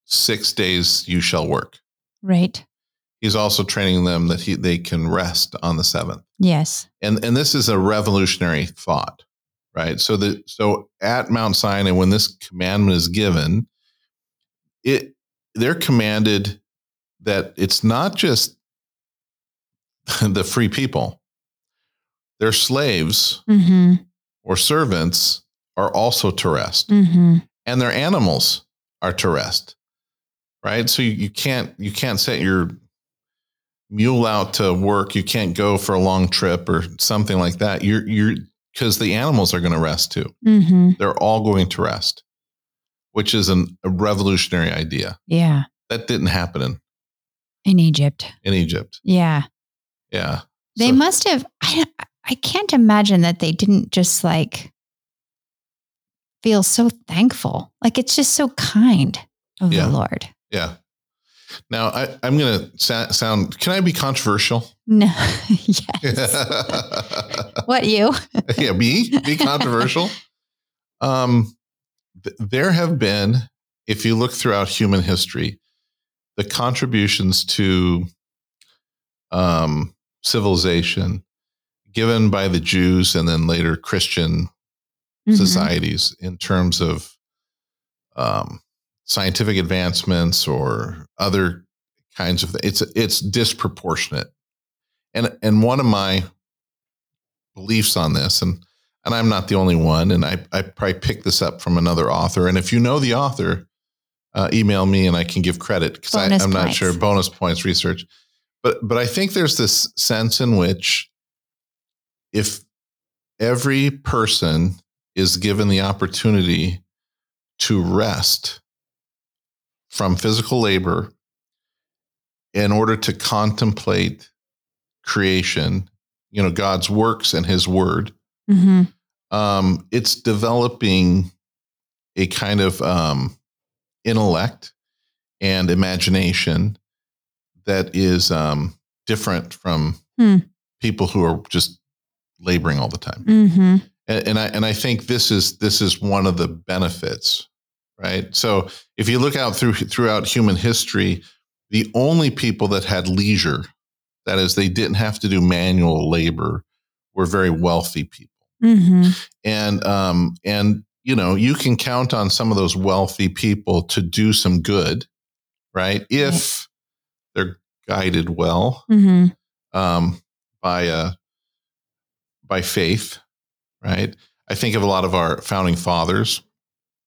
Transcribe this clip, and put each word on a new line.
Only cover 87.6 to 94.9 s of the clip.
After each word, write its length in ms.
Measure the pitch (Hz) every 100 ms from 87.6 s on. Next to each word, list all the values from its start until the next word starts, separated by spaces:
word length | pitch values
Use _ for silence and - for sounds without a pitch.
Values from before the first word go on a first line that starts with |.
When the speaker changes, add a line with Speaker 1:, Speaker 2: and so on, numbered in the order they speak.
| _ _ _ _ _ -
Speaker 1:
um, 460 | 60 50 50 - _ _ _ _
scientific 540 | - - 95 85 110 98
advancements 920 | 85 92 90 87 - 87 85 87 -
or 560 | 67 67 53 55 82 - -
other 480 | 98 95 92 87 _ _ _ _ _ -
kinds 260 | 87 90
of, 140 | 87 92
it's, 180 | 101 101 107 104
it's 240 | 107 -
disproportionate. 1080 | 101 117 113 - - - 90 78 - 71 - _ _ _ _ _ _